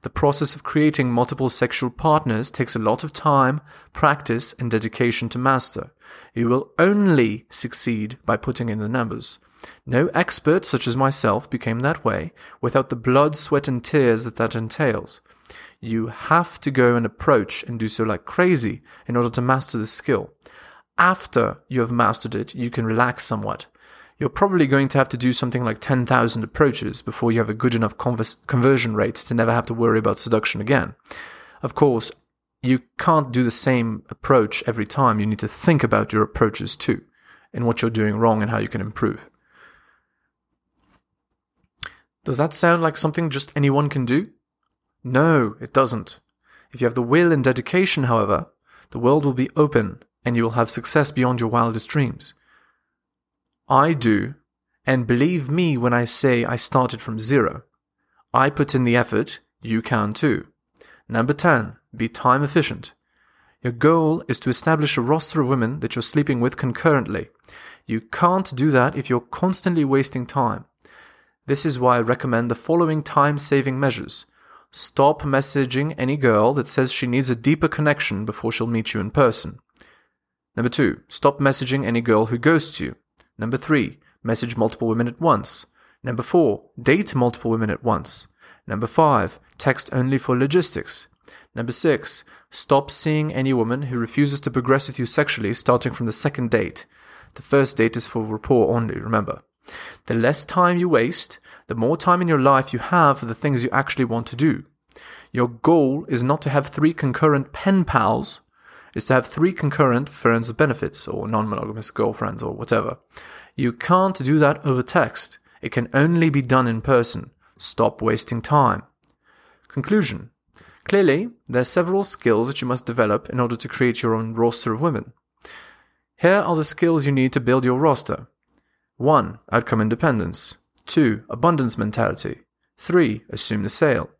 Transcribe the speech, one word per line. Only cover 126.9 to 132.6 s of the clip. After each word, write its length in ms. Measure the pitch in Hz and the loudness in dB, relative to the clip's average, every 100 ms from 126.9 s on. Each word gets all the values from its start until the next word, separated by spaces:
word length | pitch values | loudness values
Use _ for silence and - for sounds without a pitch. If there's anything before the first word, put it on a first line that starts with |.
| 165 139 | 2 2
you 60 | |
need 200 | 139 131 | 2 2
to 80 | 131 | 0
build 240 | 120 131 | 2 2
your 140 | 123 127 | 2 2
roster. 480 | 156 135 - - - _ _ _ _ _ _ _ | 2 0 -2 -8 -10 _ _ _ _ _ _ _
One, 400 | 127 151 87 110 - | 2 2 0 -10 -2
outcome 300 | 117 - 110 | -2 0 0
independence. 800 | 110 - 165 117 87 - - - _ _ | 0 0 0 0 -2 -4 -4 -6 _ _
Two, 400 | - - 135 107 - | -2 2 2 0 -8
abundance 480 | 120 165 165 123 113 | -2 0 2 0 0
mentality. 640 | 107 104 113 - - - _ _ | -2 -2 -2 -2 -8 -10 _ _